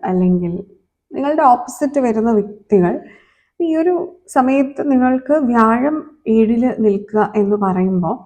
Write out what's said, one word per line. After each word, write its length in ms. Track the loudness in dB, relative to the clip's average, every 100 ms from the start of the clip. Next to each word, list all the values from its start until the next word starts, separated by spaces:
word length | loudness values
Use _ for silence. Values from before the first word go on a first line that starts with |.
| -4
അല്ലെങ്കിൽ 440 | 0 2 0 -2 -8 -12 _ _ _ _
നിങ്ങളുടെ 340 | -6 -2 2 4
ഓപ്പോസിറ്റ് 460 | 2 0 -6 -4 -2 -2
വരുന്ന 260 | 0 0 0
വ്യക്തികൾ. 560 | -2 -10 _ 2 2 -2 -10 -20 _ _ _ _
ഈ 80 | -4 0
ഒരു 160 | 0 -2 -4 -14 _ -2
സമയത്ത് 460 | 2 2 0 -4 -2
നിങ്ങൾക്ക് 420 | 2 2 0 0 0 2
വ്യാഴം 480 | 2 4 2 0 -4 -8 _ 0 2
ഏഴില് 340 | 4 2 0 0
നിൽക്കുക 400 | 0 0 -2 -2 0 0
എന്ന് 180 | 0 0 0
പറയുമ്പോ 460 | 0 0 0 -2 -6